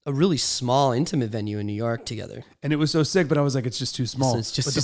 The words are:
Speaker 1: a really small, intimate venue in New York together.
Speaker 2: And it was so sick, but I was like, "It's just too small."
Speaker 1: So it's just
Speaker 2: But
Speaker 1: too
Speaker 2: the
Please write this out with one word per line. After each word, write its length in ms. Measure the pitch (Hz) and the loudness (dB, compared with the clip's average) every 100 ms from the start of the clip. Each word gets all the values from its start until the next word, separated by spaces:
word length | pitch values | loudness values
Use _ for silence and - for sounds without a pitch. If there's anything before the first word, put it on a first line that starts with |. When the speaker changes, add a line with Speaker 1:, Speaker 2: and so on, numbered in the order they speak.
| - | -4
Speaker 1:
a 80 | |
really 240 | 139 190 143 | 2 2 2
small, 540 | - - 123 131 139 | -2 -2 2 4 4
intimate 380 | 120 165 151 113 | 2 0 0 0
venue 260 | 110 104 104 | -2 -4 -4
in 60 | 104 | -4
New 80 | |
York 320 | 104 117 117 - | -2 -2 -4 -6
together. 380 | 110 - - - _ | -8 -10 -12 -16 _
Speaker 2:
And 100 | 143 | -4
it 60 | 147 | 0
was 140 | 156 | 2
so 120 | 160 | 2
sick, 240 | 143 190 151 | 2 2 2
but 100 | 147 | 2
I 40 | |
was 140 | 143 135 | 2 0
like, 100 | 123 | -2
"It's 120 | - | -4
just 160 | 127 - | -4 -4
too 100 | 117 | -4
small." 280 | 127 131 | 0 2
Speaker 1:
So 60 | 120 | 2
it's 120 | 110 | -2
just 160 | - 139 | -2 -2
Speaker 2:
But 40 | |
Speaker 1:
too 20 | |
Speaker 2:
the 0 | 127 | 0